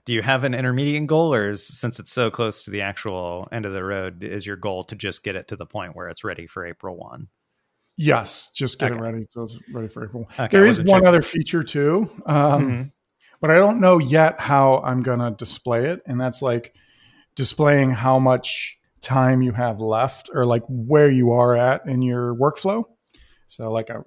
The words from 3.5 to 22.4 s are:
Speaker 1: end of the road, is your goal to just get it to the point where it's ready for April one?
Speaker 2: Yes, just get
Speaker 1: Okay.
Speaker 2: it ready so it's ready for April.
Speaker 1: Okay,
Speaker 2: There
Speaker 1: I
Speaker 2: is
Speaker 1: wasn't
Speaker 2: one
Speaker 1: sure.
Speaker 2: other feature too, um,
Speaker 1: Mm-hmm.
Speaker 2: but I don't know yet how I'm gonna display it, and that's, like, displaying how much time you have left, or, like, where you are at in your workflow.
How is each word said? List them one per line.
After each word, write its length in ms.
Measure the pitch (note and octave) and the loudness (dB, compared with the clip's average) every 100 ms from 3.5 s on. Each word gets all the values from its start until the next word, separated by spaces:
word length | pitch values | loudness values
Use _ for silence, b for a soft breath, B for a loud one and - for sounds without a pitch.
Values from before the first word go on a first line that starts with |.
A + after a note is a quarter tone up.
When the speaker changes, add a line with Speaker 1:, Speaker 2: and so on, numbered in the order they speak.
Speaker 1:
end 120 | A#2 G#2 | -10 -8
of 60 | |
the 140 | F#2+ F#2+ | -8 -6
road, 360 | G2 F#2 F2 | -6 -8 -10
is 240 | G2 G2+ F#2+ | -12 -10 -10
your 120 | G2 | -8
goal 260 | G2+ F#2 | -8 -8
to 140 | - G2+ | -10 -10
just 260 | G2 - | -10 -8
get 140 | G#2 F#2 | -8 -10
it 100 | - | -10
to 80 | G2+ | -14
the 100 | E2+ | -12
point 300 | G#2 F2 D#2+ | -12 -12 -12
where 140 | F2 | -14
it's 160 | E2+ G#2 | -12 -12
ready 200 | E2+ E2+ | -12 -14
for 200 | F#2 F2 | -14 -14
April 320 | E2+ F#2+ F2 | -12 -14 -14
one? 320 | - B1 G2+ _ _ _ _ _ _ - | -16 -18 -20 _ _ _ _ _ _ -4
Speaker 2:
Yes, 560 | D3+ B2+ G#2+ - - | 0 0 0 -6 -8
just 260 | - C3 - | -6 -8 -4
get 120 | A#2+ | -4
Speaker 1:
Okay. 80 | A#2 | -4
Speaker 2:
it 20 | |
ready 240 | A2+ A2+ G#2+ | -8 -8 -10
so 140 | A#2+ | -12
it's 140 | A2+ A#2+ - | -14 -14 -16
ready 160 | B2 A2 | -12 -12
for 160 | - | -12
April. 240 | A2 A#2+ A#2 - | -12 -12 -12 -6
Speaker 1:
Okay, 100 | B2 | 2
Speaker 2:
There 140 | G3 G#3 | 6 6
Speaker 1:
I 20 | |
Speaker 2:
is 120 | G3 | 6
Speaker 1:
wasn't 100 | E3+ | 4
Speaker 2:
one 120 | F#3+ | 6
Speaker 1:
sure. 40 | F#3 | 8
Speaker 2:
other 140 | F3 | 6
feature 420 | - E3 D3+ E3+ | 2 -4 -2 -2
too, 460 | C#3 D3 C#3+ F3+ G3+ - - | -2 0 0 2 -2 -6 0
um, 360 | D3 D3 C#3+ C#3 | 2 4 2 2
Speaker 1:
Mm-hmm. 180 | B2 C#3 _ _ _ b b | -2 -6 _ _ _ b b
Speaker 2:
but 100 | D#3 | 4
I 40 | E3 | 6
don't 240 | G3+ A#3 | 6 4
know 200 | F#3 F3 | 6 4
yet 400 | C3 D#3 D#3 - | 4 4 4 2
how 380 | - C#3 C3+ C3+ | 0 4 6 4
I'm 240 | B2+ B2+ | 0 -2
gonna 280 | B2 B2 A#2+ | -2 -2 -4
display 540 | G#2 A#2 - B2+ A#2 C3+ | -6 -10 -8 -4 -2 -2
it, 120 | F3+ - | -4 -6
and 140 | B2 | -4
that's, 220 | B2+ - | -4 -4
like, 340 | C3+ A#2+ - _ b b b b b - | -2 -2 -6 _ b b b b b -8
displaying 560 | B2+ - D3 C#3+ C3 | -4 0 4 4 4
how 280 | A#2+ B2+ C3 | 2 2 4
much 580 | C3 B2+ - - - - _ _ | 4 2 -2 -8 -10 -14 _ _
time 400 | - C3 B2+ C3 | -2 2 4 4
you 100 | B2+ | 2
have 260 | A2 A#2+ G#2+ | 0 -4 -2
left, 500 | A2 A2 B2+ - - | -2 0 -2 -6 -8
or, 120 | D3+ B2 | -2 0
like, 180 | A#2+ A#2 | 0 -2
where 420 | B2+ A2+ D3+ D3 | -8 2 4 6
you 220 | C3 A#2+ | 6 4
are 240 | A#2+ B2 A#2+ | 4 4 4
at 300 | B2 C3+ - | 2 0 -2
in 160 | B2+ | -2
your 320 | B2+ B2 A#2+ | 0 -2 -4
workflow. 480 | A#2+ | 0